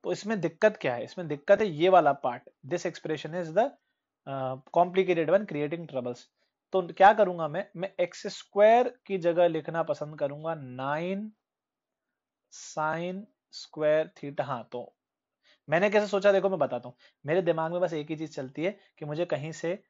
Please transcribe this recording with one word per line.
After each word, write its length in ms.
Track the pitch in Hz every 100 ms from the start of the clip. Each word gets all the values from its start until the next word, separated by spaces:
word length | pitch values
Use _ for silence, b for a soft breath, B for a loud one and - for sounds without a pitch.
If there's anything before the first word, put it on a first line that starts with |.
तो 80 | -
इसमें 280 | 175 202 220
दिक्कत 360 | 160 - 214 202
क्या 160 | 139 120
है? 80 |
इसमें 240 | 131 - 165
दिक्कत 340 | 147 - 202
है 60 | 214
ये 220 | 151 180
वाला 240 | 185 151 135
पार्ट, 340 | 160 151 - _ 135
this 180 | 175 180
expression 500 | - 160 151 160 175
is 180 | 160
the, 160 | 165 277 - _ _ _ _ -
uh, 300 | 135 131 131 _
complicated 640 | 165 180 180 180 170 151 190
one 100 | 214
creating 420 | 147 147 165 165
troubles। 380 | 135 123 120 - _ _ _ _
तो 140 | 190 175
क्या 240 | 185 196
करूंगा 340 | 220 190 175 156
मैं, 180 | 160 - 160
मैं 180 | 196 -
एक्स 280 | 175 - 202
स्क्वायर 640 | - - 202 214 233 247 - -
की 100 | 190
जगह 280 | 170 170 175
लिखना 360 | 160 151 165
पसंद 360 | 156 143 151 151
करूंगा 340 | 143 147 160 160
नाइन 760 | 131 127 135 151 175 196 214 _ _ _ _ _ _ _ _ _ _ _ _
sine 680 | - - - 156 165 175 185 220 _ _ -
square 500 | - 156 151 156 156 -
theta। 260 | 143 143
हाँ, 260 | 135 123 110
तो 220 | 123 - _ _ _ _ _ b b -
मैंने 220 | 160 208
कैसे 180 | 208 208
सोचा 240 | 196 202
देखो 180 | 196 190
मैं 80 | 185
बताता 300 | 139 120 123
हूँ। 60 | _ b _ 139
मेरे 160 | 175
दिमाग 300 | 170 160 160
में 80 | 175
बस 120 | 180
एक 160 | 160 151
ही 60 | 156
चीज 200 | 156 151
चलती 280 | 131 143
है 80 | 170 208 b _
कि 60 | 151
मुझे 200 | 151 175
कहीं 260 | 147 151
से 200 | 156 165 202